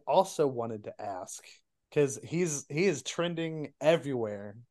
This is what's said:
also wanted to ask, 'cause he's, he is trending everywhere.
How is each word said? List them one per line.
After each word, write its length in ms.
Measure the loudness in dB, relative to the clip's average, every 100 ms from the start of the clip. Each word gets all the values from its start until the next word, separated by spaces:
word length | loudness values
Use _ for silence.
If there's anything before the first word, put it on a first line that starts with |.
| 4
also 400 | 4 4 2 0
wanted 380 | 0 -6 -6 -10
to 160 | -10
ask, 420 | -8 -8 -10 -14 -16 -20 _ _ _
'cause 280 | 2 2 0
he's, 420 | -4 0 0 -2 -4
he 160 | 0 2
is 180 | 2
trending 720 | -4 -2 -2 -2 -4 -4 -8 0
everywhere. 760 | 4 4 2 -2 -2 -4 -10 -14 -20